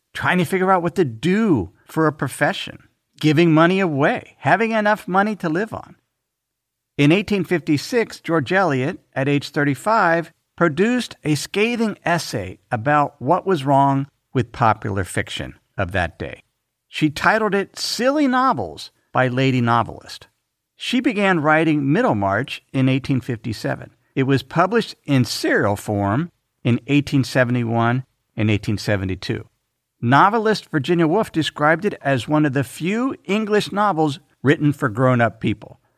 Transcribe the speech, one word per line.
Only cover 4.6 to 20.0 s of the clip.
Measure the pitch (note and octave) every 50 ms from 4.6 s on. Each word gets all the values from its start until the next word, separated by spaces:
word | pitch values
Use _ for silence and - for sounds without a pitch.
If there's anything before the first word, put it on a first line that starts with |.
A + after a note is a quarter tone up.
| A3+ A3
enough | A3+ A3 G#3 G#3 G#3+ G3 - -
money | F3+ F#3+ G3+ A3 G#3
to | - - D#3+
live | D#3 F3 A3 G#3+ -
on. | - - - - _ _ _ _ _ _ _ _ _ _ _ _ _ _ _ _ _ _ _ _
In | - C#3+ D3
eighteen | E3+ G#3 G3+ - G#3+ G3
fifty-six, | E3+ - F3+ E3 - - D3+ C3+ - - B3+ A#3 G#3+ - - -
George | - - E3 D#3+ B2 G#2+
Eliot, | F3+ G3 F#3+ E3 C#3 B2+ - D#3 G3 - _ _
at | - B2+ C3+ C#3+
age | C#3+ C#3+ - -
thirty-five, | - D#3 C#3+ C#3+ C#3 - - G#3 A3+ A3+ F#3+ E3+ E3 E3+ E3 - _ _ _ _ _
produced | - E3+ E3+ C#3 E3 G3+ A#3 B3 B3 - - - - -
a | D#3 D3+
scathing | C#3+ - - - G3 G#3+ A#3 A#3+ G#3+ A#3 G#3 F#3+ - -
essay | D#3+ F3 D#3+ - - - A2+ F#2 F#2 - - _ -
about | B2+ A2 A2 C#3+ D3 D3 C#3+ - - -
what | A#2+ C#3 F3 F#3 -
was | F#3+ F#3 D3 C3
wrong | C#3+ C#3 C3+ C#3 C#3 C3+ C3+ C3+ - _ _ _ _
with | - C3 A2+ -
popular | - - A#2+ A2 G#2 G#2+ - G#2+ G2 G2
fiction | F2+ - - A2 G2 - - - C#2 B1+ C2 _ _ _ _
of | - F#2+ F2
that | G2 F#2 F2 E2 -
day. | - E2+ C2 - - _ _ _ _ _ _ _ _ _
She | _ - - D#3 D3+
titled | D3+ - - F3 G3+ A3 A3 G#3 F#3
it | G3+ F#3+ - -
Silly | - - - - - A#3+ C4 C#4 D#4 C#4+ B3+
Novels | B3+ B3+ C4 C4+ G#3 B2 G2 D#2+ D2 - - - _ _ _ _
by | - B2 B2+
Lady | B2+ B2 B2+ C3+ C3+ C#3 B2+
Novelist. | A#2+ A#2 A#2 A#2 G2+ D#2+ D2+ -